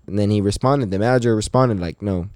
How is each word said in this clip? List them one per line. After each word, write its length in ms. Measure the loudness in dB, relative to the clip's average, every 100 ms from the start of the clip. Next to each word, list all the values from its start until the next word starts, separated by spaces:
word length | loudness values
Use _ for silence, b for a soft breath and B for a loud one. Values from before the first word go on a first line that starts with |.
| -6
and 100 | -2
then 120 | 2
he 100 | 2
responded, 500 | 0 0 0 0 0
the 80 | -2
manager 380 | 2 2 2 0
responded, 420 | 0 0 2 0
like, 240 | -4 -6
"No. 280 | -4 -4 -6